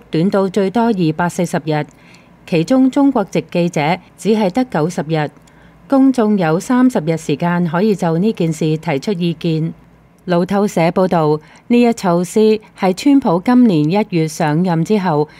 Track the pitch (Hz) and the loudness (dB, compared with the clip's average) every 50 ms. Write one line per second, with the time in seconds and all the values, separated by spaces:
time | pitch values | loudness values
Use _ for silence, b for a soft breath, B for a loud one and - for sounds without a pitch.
0 | - - - 156 165 202 - 196 196 196 185 220 196 190 185 240 226 233 233 185 | -6 -4 -4 -2 0 0 0 0 -2 0 -2 -2 -2 -2 0 0 0 0 0 0
1 | 180 156 156 156 175 175 - - 180 170 - 170 - 160 151 151 147 - B B | 0 -2 0 -2 -4 -4 -2 -4 -6 -4 -4 -6 -4 -4 -4 -4 -4 -8 B B
2 | B B B B B B B B - - - 160 165 175 262 262 262 262 254 294 | B B B B B B B B -10 -2 -2 -2 0 2 2 2 2 2 2 2
3 | 277 277 262 240 196 - - 175 - - - 180 170 175 175 165 147 151 180 180 | 2 2 2 0 -2 -2 -4 -6 -6 -4 -4 -2 -2 -2 -2 -2 0 0 -2 -4
4 | B B B B - 185 220 214 220 185 180 254 254 254 - 175 147 165 175 - | B B B B -2 -2 0 0 0 -2 0 -2 -4 -2 -2 -2 -2 -2 -4 -6
5 | 165 147 165 156 151 135 - - b b b b b b b b b - 277 269 | -6 -4 -4 -4 -4 -4 -8 -14 b b b b b b b b b -2 2 4
6 | 262 269 254 - 220 214 214 196 180 156 156 180 - - 262 247 254 254 247 220 | 4 4 4 2 2 0 2 0 2 0 0 0 0 0 0 2 2 2 2 0
7 | 151 156 165 156 - - 151 131 170 175 175 175 175 165 147 170 196 220 202 180 | -2 -2 -4 -4 -2 -4 -4 -2 -2 -2 0 0 -2 -2 0 0 0 0 0 0
8 | 196 170 165 165 185 220 220 - 180 165 156 - 175 156 156 156 - 175 151 139 | 0 -2 0 0 0 -2 -2 -2 -2 -2 -2 -2 -2 -2 -2 -2 -2 -4 -4 -4
9 | - - 208 170 175 170 165 165 - 175 160 160 156 165 170 - - _ _ _ | -2 -4 -4 -2 -2 -4 -4 -4 -4 -4 -2 -2 -4 -6 -8 -12 -20 _ _ _
10 | _ _ _ _ _ - 180 175 180 180 196 202 202 202 - 185 165 170 175 196 | _ _ _ _ _ -2 -2 -2 0 0 0 -2 -2 0 0 0 0 0 2 0
11 | 185 185 185 175 156 151 151 151 B B B B B B 233 240 240 233 226 - | 0 2 2 0 2 2 0 -2 B B B B B B 2 2 4 2 0 0
12 | - 190 170 175 180 175 - 220 214 220 220 208 B B B - - 185 190 - | 0 0 0 0 -2 -2 0 2 2 2 2 0 B B B -4 -2 -2 -2 0
13 | - 285 277 277 269 233 165 180 175 - 247 247 247 233 185 151 147 151 175 208 | 2 2 2 4 2 2 0 0 0 2 4 4 4 4 4 2 2 2 0 -2
14 | 214 214 - 170 160 156 156 - 180 151 147 160 185 185 170 160 165 165 214 214 | -2 -2 -2 -2 -2 -2 -4 -4 -2 0 0 0 0 0 0 -2 0 0 0 0
15 | 185 190 156 147 151 151 B B | 0 0 0 0 0 -2 B B